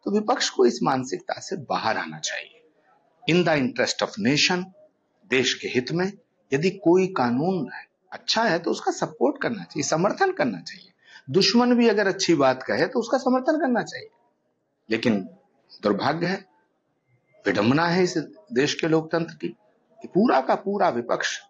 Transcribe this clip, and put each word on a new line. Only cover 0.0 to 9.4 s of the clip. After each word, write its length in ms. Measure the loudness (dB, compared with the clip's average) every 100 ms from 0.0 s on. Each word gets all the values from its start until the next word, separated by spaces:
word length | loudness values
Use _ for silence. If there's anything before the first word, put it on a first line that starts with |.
तो 60 | 0
विपक्ष 400 | -2 0 -2 -2
को 160 | 4 2
इस 160 | 4
मानसिकता 580 | 0 0 -4 -8 -8 -10
से 160 | -8 -12
बाहर 400 | -4 -2 -2 -2
आना 220 | -6 -8
चाहिए। 320 | -8 -10 -12 _ _ _ _ _ _ _ 0
In 140 | 2
the 120 | 2 2
interest 440 | 0 0 -2 -2
of 240 | -4 -2 0
nation, 380 | 2 2 0 -4 _ _ _ _ _ _
देश 240 | 0 0
के 140 | -2 -2
हित 240 | -2 -2
में 200 | -4 -4 -6 _ _ _
यदि 180 | 0 0
कोई 360 | 0 2 4 2
कानून 640 | 0 0 0 0 -2 -6
है, 120 | -12 -20 _ _
अच्छा 300 | -14 -4 0
है, 160 | 0 0
तो 120 | -2
उसका 220 | -4 -4
सपोर्ट 500 | -4 -6 -2 -2 0